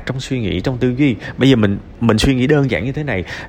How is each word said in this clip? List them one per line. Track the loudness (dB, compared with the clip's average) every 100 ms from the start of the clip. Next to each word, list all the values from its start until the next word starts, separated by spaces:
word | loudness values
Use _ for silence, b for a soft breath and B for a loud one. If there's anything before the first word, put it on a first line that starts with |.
| 0
trong | -8
suy | -6 -4
nghĩ, | -2 -2
trong | -4 0
tư | 0 2
duy. | 0 0 B B
Bây | 4
giờ | 6
mình, | 4 0 -8 -2
mình | 2 2
suy | 2 2
nghĩ | 2
đơn | 2 2
giản | -2 -4
như |
thế | -6
này. | -4 -4 -6 B